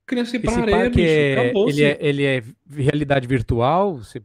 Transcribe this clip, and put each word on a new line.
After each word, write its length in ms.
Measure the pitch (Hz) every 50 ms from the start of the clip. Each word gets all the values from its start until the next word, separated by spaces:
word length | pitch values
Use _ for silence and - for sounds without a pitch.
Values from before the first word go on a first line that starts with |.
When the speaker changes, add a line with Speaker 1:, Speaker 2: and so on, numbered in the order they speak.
| _
Speaker 1:
criança 320 | - 262 240 240 240 254
ir 40 | 233 -
Speaker 2:
Esse 80 | 214 226
Speaker 1:
pra 80 | 240 233
areia, 140 | 214 196 220
Speaker 2:
parque 160 | 233 247 240
Speaker 1:
bicho. 120 | 180 170
Speaker 2:
é, 260 | 160 156 151 147 139 135
Speaker 1:
Acabou-se. 460 | 127 123 120 127 175 214 240 143 147
Speaker 2:
ele 40 | 147
é... 140 | 143 143 -
Ele 240 | - 147 143 139 139
é 180 | 139 131 127 110 123 - _ _ - 139
realidade 520 | 147 127 147 - 151 147 135 139 135 123
virtual? 720 | 120 135 123 113 - 127 113 120 135 160 180 202 202 160
Você 240 | 123 101 - - 123